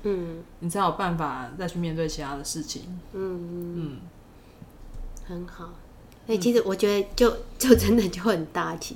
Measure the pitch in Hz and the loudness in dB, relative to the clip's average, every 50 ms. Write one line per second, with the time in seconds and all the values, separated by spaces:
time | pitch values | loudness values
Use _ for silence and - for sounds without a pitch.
0 | - 208 196 180 170 170 160 165 170 - - - 175 170 170 202 190 170 160 - | -2 -2 -2 -2 -2 -6 -8 -10 -14 -16 -12 -8 -6 -4 0 2 2 2 2 2
1 | 196 175 170 160 156 143 131 131 127 123 147 175 185 170 - 175 170 165 160 165 | 0 0 0 0 -2 -2 -4 -6 -8 -10 -8 -6 -6 -4 -4 -4 -4 -2 -2 -2
2 | 160 151 147 147 147 139 143 139 139 - - 165 147 - - - - 180 180 175 | -2 -2 -4 -4 -6 -6 -8 -8 -8 -6 -6 -6 -6 -8 -10 -10 -10 -12 -12 -12
3 | - - - 190 190 185 185 175 175 170 175 175 175 175 175 170 160 143 131 123 | -14 -12 -8 -6 -6 -4 -6 -6 -8 -8 -8 -8 -8 -6 -6 -6 -6 -6 -8 -10
4 | 175 175 - - - - - - - - - - - - - - - - - - | -14 -18 -20 -20 -20 -20 -20 -20 -20 -20 -20 -20 -20 -20 -20 -20 -16 -14 -10 -10
5 | - - - - - - 175 175 180 175 - - 170 170 175 - - - - - | -10 -10 -10 -12 -12 -10 -10 -10 -10 -12 -14 -14 -16 -16 -16 -18 -20 -20 -20 -20
6 | - - - - - - 220 196 175 240 233 233 - 196 190 190 214 202 202 202 | -20 -20 -20 -12 -2 0 0 4 4 6 6 6 4 2 2 2 4 4 4 2
7 | 196 - - - 240 233 - - - - - - - 262 233 - 190 202 226 240 | 0 0 4 4 6 6 4 2 -6 -10 -6 2 8 8 8 8 8 6 6 6
8 | 196 180 175 175 180 226 196 165 160 - - 180 165 160 165 165 - - - | 4 2 0 0 2 2 2 2 0 -2 -4 -4 -4 -4 -6 -8 -10 -10 -10